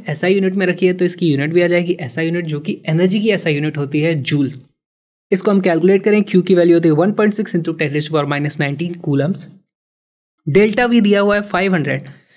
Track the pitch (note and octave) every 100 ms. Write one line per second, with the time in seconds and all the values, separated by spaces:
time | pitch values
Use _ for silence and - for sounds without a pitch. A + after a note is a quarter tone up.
0 | - D3+ F3+ G3+ F#3+ F#3+ F#3 F3 F#3 F3+
1 | F3+ F3+ E3+ C#3 D3+ E3+ F3 F3 F3 F3+
2 | B2 - D#3+ E3+ E3 D3 D3 - - D#3+
3 | F#3 G#3 A3 G3 E3 C#3+ D3+ D3 C#3 D3+
4 | D#3+ D#3 B2+ C#3+ C3 - - _ _ _
5 | _ _ - F#3+ - G3 F#3+ E3 F3+ G3
6 | G#3 G#3 G3+ F#3 F3+ F3+ E3+ E3+ E3 D3+
7 | F#3 G#3 G#3 G#3 G#3 F3+ D#3+ D#3 D3+ D3
8 | D3+ D#3 C#3+ C#3+ D3 D3 C#3+ C#3+ E3+ E3+
9 | D#3 C#3 D3 G3 - - _ _ _ _
10 | _ _ _ _ D#3 F3+ G#3+ G3+ B3 A#3+
11 | G3+ G3+ G3+ G3+ G3+ F3+ G3 F#3 D3 C3
12 | - - _